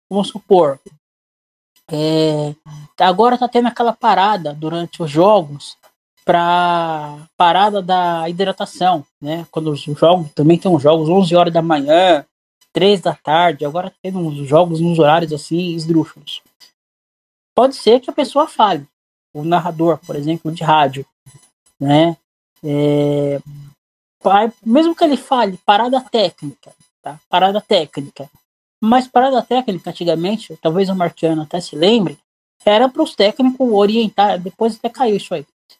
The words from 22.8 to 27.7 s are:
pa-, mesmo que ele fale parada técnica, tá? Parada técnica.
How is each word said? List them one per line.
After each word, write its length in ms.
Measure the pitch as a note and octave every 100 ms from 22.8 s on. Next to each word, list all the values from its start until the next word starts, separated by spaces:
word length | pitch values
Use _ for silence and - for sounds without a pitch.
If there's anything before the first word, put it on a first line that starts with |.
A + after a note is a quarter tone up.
| D3 D3 D3 C#3+ C#3+ C#3+ D3 C#3+ C#3+ _ _ _ _ _
pa-, 300 | G3 G3+ A3+ -
mesmo 300 | A3+ C4+ E4
que 80 | E4
ele 140 | D#4+ B3+
fale 420 | - B3+ G#3 F#3 -
parada 340 | G#3 B3 C4
técnica, 720 | B3+ A#3 F3 - D3 - - _ _ _
tá? 160 | C#3 D3+ -
Parada 320 | F3+ F#3+ G3+
técnica. 680 | -